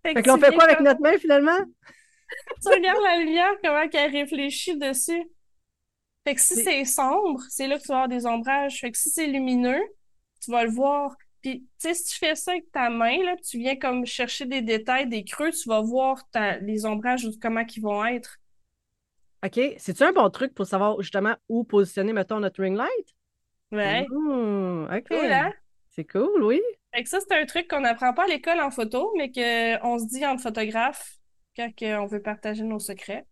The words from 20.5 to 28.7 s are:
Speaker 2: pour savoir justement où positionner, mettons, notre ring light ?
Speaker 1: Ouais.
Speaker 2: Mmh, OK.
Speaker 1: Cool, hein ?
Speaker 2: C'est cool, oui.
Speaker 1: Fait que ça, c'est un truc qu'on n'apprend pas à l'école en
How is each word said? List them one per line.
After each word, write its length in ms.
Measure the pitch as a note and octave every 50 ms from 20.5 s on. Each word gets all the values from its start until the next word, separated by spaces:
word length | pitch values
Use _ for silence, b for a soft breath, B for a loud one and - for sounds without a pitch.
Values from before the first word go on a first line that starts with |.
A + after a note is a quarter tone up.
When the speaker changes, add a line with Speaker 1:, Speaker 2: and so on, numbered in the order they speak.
| _
Speaker 2:
pour 120 | - G3
savoir 360 | - - F#3+ G3+ G#3+ G#3+ -
justement 360 | F#3+ - - G3 G3 G#3+ A#3 - _
où 160 | - A3+ A#3 A#3
positionner, 480 | - G#3+ G3+ G3 F#3 - G3+ F#3+ G#3+
mettons, 300 | A3+ G#3 F#3 - A3 G#3+
notre 200 | G#3 F#3+ F#3+ -
ring 140 | F#3+ F#3+ F#3+
light ? 400 | G#3 B3+ F4+ B4+ A#4 - _ _ _ _ _ _ _ _ _ _ _ _ _
Speaker 1:
Ouais. 340 | G#3+ G#3+ G#3 G3 G#3 A#3+ C#4 C4
Speaker 2:
Mmh, 720 | B3+ D4 D#4 D4+ C#4 B3 A#3 G#3 G3+ G3 F#3+ F3+ F3+ E3 D#3 - -
OK. 140 | G#3+ C4+
Speaker 1:
Cool, 240 | - E4 E4 D#4 B3
hein ? 220 | - C4+ D4+ F#4+ G#4 _ _ _ _ _ _
Speaker 2:
C'est 160 | _ _ - D#3
cool, 400 | _ - F#3+ B3+ F#4 G#4 F4+ G#3+
oui. 180 | G#3+ B3 E4+ A4 B4 G4+ _ _ _ -
Speaker 1:
Fait 100 | B3 B3
que 60 | -
ça, 100 | - F#4+
c'est 180 | G4 - G4 D4+
un 60 | D4+
truc 240 | - - E4+ F4 -
qu'on 100 | E4 C#4+
n'apprend 320 | C4+ A#3+ A#3 A3+ B3+ B3+ B3
pas 120 | E4+ F4+
à 20 |
l'école 320 | G4+ D#4+ C#4+ - E4 E4+ F4
en 120 | D4 C#4